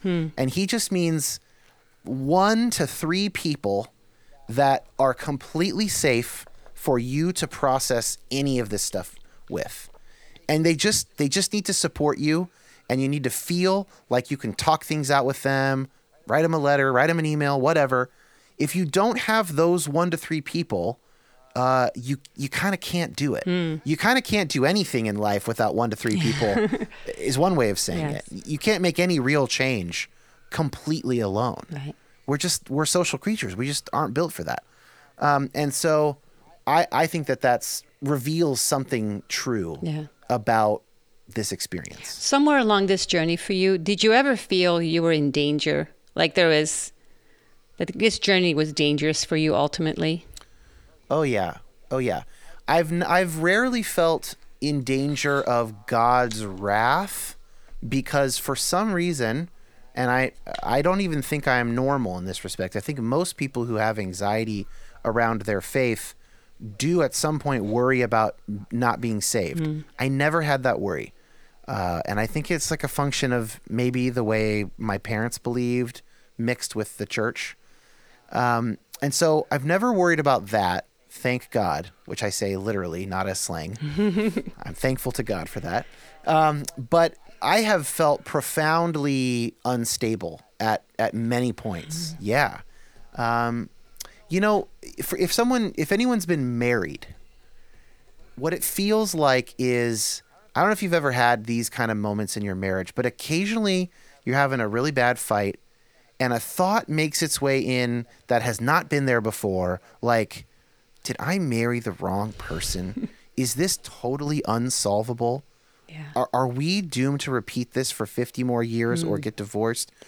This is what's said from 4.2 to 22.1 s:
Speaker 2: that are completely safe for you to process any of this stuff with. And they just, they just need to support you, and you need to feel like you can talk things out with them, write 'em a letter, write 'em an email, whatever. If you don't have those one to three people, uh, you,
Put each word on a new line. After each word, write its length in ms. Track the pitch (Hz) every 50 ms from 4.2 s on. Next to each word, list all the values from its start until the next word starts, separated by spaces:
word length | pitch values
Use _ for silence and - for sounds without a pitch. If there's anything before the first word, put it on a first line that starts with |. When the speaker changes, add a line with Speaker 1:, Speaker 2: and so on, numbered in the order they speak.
| _ - - - - -
Speaker 2:
that 380 | 113 135 139 135 131 - - - _ -
are 160 | 135 131 123
completely 720 | - - 156 143 131 - - - 160 185 196 - 190 220 196
safe 560 | - - - 143 120 117 120 - - - - - - - - - -
for 240 | - - 156 131 123
you 340 | 117 123 135 147 165 180
to 140 | 175 - 160
process 720 | 135 - - 147 135 131 135 - - 127 117 110 - - - - -
any 280 | 131 139 143 139 131 123
of 100 | 113 98
this 140 | 107 101
stuff 320 | - - - 95 90 - - - - - - - - -
with. 400 | - 80 - - - - - - - - - - - - - - - - -
And 200 | - 151 156 160
they 80 | 170 160
just, 420 | 147 - 214 214 - - - _
they 120 | - 147 139
just 260 | - 196 185 - -
need 100 | 208 185
to 80 | -
support 460 | 190 - - 156 - - 151 147 - -
you, 300 | 147 151 156 170 180 - _ _ _ - - - _ -
and 100 | 123 131
you 80 | 135 135
need 160 | 143 147 127
to 60 | 123
feel 580 | - - - - 175 175 180 190 190 202 190 - - - _ -
like 200 | 165 127 - -
you 60 | 143
can 160 | - - 110
talk 320 | 95 - - 160 156 - -
things 260 | - 156 151 143 135
out 140 | 143 139 123
with 180 | 135 139 -
them, 460 | - 135 135 135 135 135 135 135 135 - _ _ _ _ _ _ _
write 180 | - 120 151 165
'em 80 | 160
a 60 | 165 156
letter, 340 | 143 143 143 143 135 135
write 160 | 127 123 143 160
'em 100 | 170 165
an 60 | 156
email, 340 | 151 151 151 147 143 143 135
whatever. 520 | 127 151 165 156 139 131 131 123 127 - _ _ _ _ _ _ _ _ _ -
If 180 | 151 147 -
you 80 | 180 180
don't 360 | 147 - 185 202 233 233 -
have 360 | - - 220 226 208 170 147
those 320 | 143 165 170 175 175 143 147
one 220 | 139 165 175 180
to 80 | 165 160
three 240 | - - 165 156
people, 560 | 139 - - 170 165 - - 90 - - 120 - _ _ _ _ _ _ _ _ _ _ -
uh, 320 | 123 127 127 131 127 123 - -
you, 240 | - 120 131